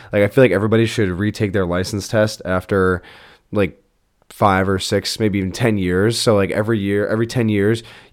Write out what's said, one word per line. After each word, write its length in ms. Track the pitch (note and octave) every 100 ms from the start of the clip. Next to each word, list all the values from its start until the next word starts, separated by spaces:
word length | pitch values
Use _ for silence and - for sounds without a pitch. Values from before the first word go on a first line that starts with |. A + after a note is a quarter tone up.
| -
Like, 100 | G#2
I 60 | G2+
feel 160 | C3+
like 80 | B2+
everybody 320 | F#2+ G#2+ A2
should 240 | A2+ A#2 F#2+
retake 440 | F2 G#2 - G#2
their 140 | G2 F2
license 420 | F2+ F2+ G2+ -
test 340 | A2+ G#2+ -
after, 580 | F2+ F#2 - G2 F#2 F2 - - - - _
like, 300 | G#2 F2+ - _ _ _ _ -
five 380 | - G#2 F#2+ F#2+
or 100 | F#2+
six, 400 | - G2+ - -
maybe 200 | G#2+ G2
even 120 | F#2
ten 280 | - A#2+ G#2
years. 400 | F2+ F2+ G#2+ A2+
So, 180 | A#2+ G#2
like, 140 | F#2+
every 280 | G2 G#2+ A2+
year, 300 | G2 G2+ G#2
every 180 | A2 A2+
ten 220 | B2+ A2
years, 340 | G#2 G2+ A#2 - - -